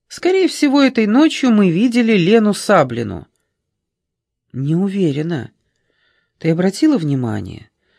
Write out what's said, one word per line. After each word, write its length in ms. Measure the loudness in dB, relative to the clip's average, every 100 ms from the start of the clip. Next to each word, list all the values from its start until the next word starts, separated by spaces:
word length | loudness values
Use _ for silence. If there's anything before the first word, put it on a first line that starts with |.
| _
Скорее 400 | -6 -2 0 -2
всего, 360 | 0 0 2
этой 240 | 2 2 0
ночью 420 | 2 2 2 2
мы 220 | 2 2
видели 420 | 2 0 0 2
Лену 400 | 2 4 2 2
Саблину». 720 | -2 2 2 2 -4 -8 -10 -14 _ _ _ _ _ _ _ _ _ _ _ _
«Не 220 | -8 -4 -2
уверена. 760 | -2 -2 -2 -2 -4 -6 -8 _ _ _ _ _ _ _ _ _
Ты 140 | -2
обратила 480 | 0 0 2 2 2
внимание? 720 | 0 -2 -2 -6 -8 -14 -20 _ _